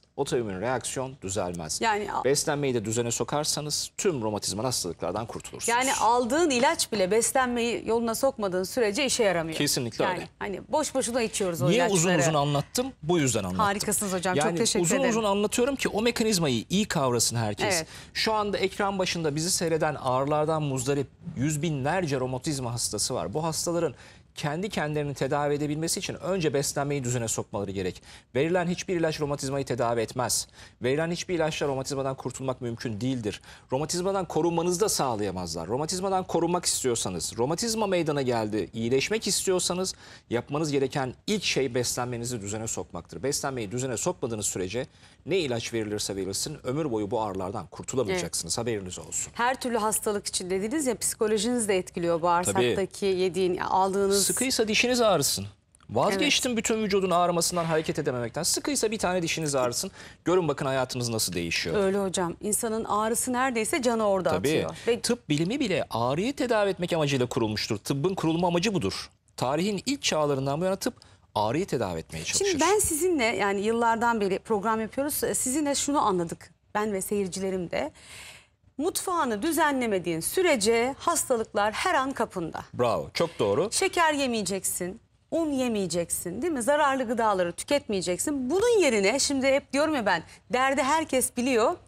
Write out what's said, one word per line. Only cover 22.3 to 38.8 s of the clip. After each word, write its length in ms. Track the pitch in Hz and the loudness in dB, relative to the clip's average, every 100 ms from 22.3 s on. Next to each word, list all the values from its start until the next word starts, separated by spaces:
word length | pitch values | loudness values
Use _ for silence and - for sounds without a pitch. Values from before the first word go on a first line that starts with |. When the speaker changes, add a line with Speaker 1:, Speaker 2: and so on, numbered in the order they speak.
| 127 165 135 123 | -4 -4 -4 -4
Speaker 1:
hastası 400 | 120 - 104 - | -4 -4 -2 -2
var. 200 | 120 85 | -2 -2
Bu 100 | 135 | -2
hastaların 500 | 160 151 175 170 165 - - - _ - | -2 -2 -2 0 -2 -4 -20 -20 _ -6
kendi 340 | 147 156 208 | -4 -2 -4
kendilerini 440 | 196 151 151 143 | -2 -2 -2 -2
tedavi 400 | 135 139 147 147 | -2 0 0 0
edebilmesi 460 | 147 147 151 165 - | 0 -2 -2 -2 -4
için 140 | - - | -6 -6
önce 380 | 175 190 156 | -4 0 0
beslenmeyi 500 | 127 175 151 143 143 | 0 0 -2 -2 -2
düzene 240 | 123 123 113 | -2 -2 -2
sokmaları 440 | - 107 107 98 | -4 -4 -4 -4
gerek. 300 | 98 90 - - - _ - | -2 -4 -6 -16 -20 _ 0
Verilen 320 | 160 180 170 | 2 2 0
hiçbir 280 | 175 - 175 | -2 -2 0
ilaç 220 | 160 151 | 0 0
romatizmayı 440 | 143 143 135 139 135 | -4 -4 -4 -4 -2
tedavi 360 | 123 117 120 | 0 0 0
etmez. 460 | 110 127 117 - - - - - | -2 -2 -2 -2 -4 -14 -20 -4
Verilen 280 | 120 143 165 | 0 0 0
hiçbir 240 | 175 - 170 | -4 -4 -2
ilaçla 320 | 156 151 151 | 0 0 -2
romatizmadan 480 | 135 131 139 135 135 | -2 -4 -4 -4 -4
kurtulmak 460 | 131 - 131 127 | -8 -6 -6 -4
mümkün 400 | 123 117 123 101 | -6 -6 -6 -4
değildir. 400 | 127 127 104 87 - - - | -2 -2 -4 -6 -14 -16 -4
Romatizmadan 540 | 131 156 175 185 196 175 | -4 -2 -2 -2 -2 0
korunmanızı 540 | 151 170 170 170 175 | 0 2 2 0 2
da 100 | 208 | 0
sağlayamazlar. 800 | - 139 110 104 90 90 82 82 | 2 0 0 -2 -4 -6 -6 -4
Romatizmadan 560 | 123 156 185 196 190 | -2 -2 -2 0 -2
korunmak 420 | - 190 170 175 - | 0 0 0 0 0
istiyorsanız, 680 | - 127 113 107 87 - 104 | 0 0 0 -2 -4 -6 -2
romatizma 500 | 127 170 233 220 208 | -2 0 -2 0 0
meydana 340 | 180 156 143 | 0 0 0
geldi, 480 | 127 120 107 107 - | 2 0 0 -2 -2
iyileşmek 540 | 113 | -2